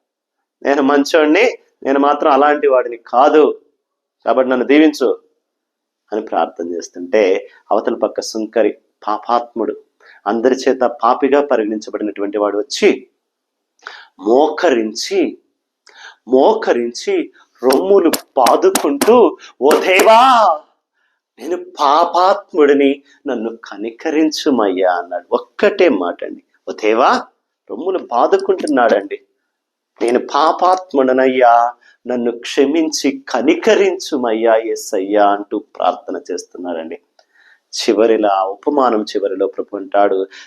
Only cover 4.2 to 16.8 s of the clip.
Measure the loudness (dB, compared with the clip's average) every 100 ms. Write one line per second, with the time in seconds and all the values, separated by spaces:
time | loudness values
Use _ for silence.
4.2 | -2 0 0 0 2 4 4 2 -2 -4
5.2 | _ _ _ _ _ _ _ _ _ -10
6.2 | -6 -4 -4 -4 -8 -8 -10 -14 -2 0
7.2 | 2 0 -4 _ -4 -4 -2 -4 -4 -4
8.2 | -8 -8 -4 -2 -2 -2 _ _ -8 -6
9.2 | -2 -4 -4 -6 -6 -8 -14 _ _ -12
10.2 | -6 -2 0 0 0 0 -2 0 0 0
11.2 | 2 2 2 0 -2 -6 -8 -8 -8 -6
12.2 | -6 -2 -2 -2 -6 0 0 0 -4 _
13.2 | _ _ _ _ _ _ -20 -20 -20 _
14.2 | 0 2 2 0 0 0 -2 -6 -4 -2
15.2 | -2 -4 _ _ _ _ _ -20 -20 -20
16.2 | 0 4 4 2 0 -2